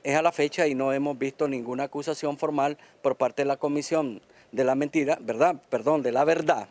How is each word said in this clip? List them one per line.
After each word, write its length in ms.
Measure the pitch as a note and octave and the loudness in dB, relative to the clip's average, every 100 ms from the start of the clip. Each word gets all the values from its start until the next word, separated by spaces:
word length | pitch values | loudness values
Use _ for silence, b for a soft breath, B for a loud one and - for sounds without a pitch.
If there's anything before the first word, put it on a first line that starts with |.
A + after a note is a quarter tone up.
es 120 | C#3+ | 2
a 60 | D3 | 2
la 100 | E3 | 2
fecha 360 | - D3 - D#3+ | 0 -2 2 0
y 80 | |
no 180 | C3 C3+ | 2 -2
hemos 240 | C#3 C#3+ C3 | 0 -2 -2
visto 300 | C3+ C3 D3 | -6 -2 -4
ninguna 360 | C3 A#2 B2+ | -2 -6 -6
acusación 540 | C#3 D3 C#3+ D3+ D3 C#3+ | -6 -6 -6 -4 -4 -2
formal 400 | D3+ D3 C#3+ D3 B B | -2 0 -2 -2 B B
por 140 | C#3 | -2
parte 280 | B2+ B2 - | 0 -2 0
de 40 | C#3 | -2
la 100 | C#3 | 0
Comisión 640 | D3 D3 C#3 D#3+ C#3 G2 _ b b | -2 -2 0 -2 -2 -8 _ b b
de 120 | A#2+ | 0
la 120 | C3 | 2
Mentira, 420 | C3+ C#3+ D#3+ C#3 D#3+ | 2 0 0 0 -2
¿verdad? 340 | A2+ A2+ E3 D3+ _ | -2 2 2 2 _
Perdón, 340 | A#2 A#2 D#3 | -2 2 2
de 80 | B2+ | 2
la 140 | A#2+ | 2
Verdad 420 | D3 D#3+ D#3 C3 G2+ | 2 2 2 0 -2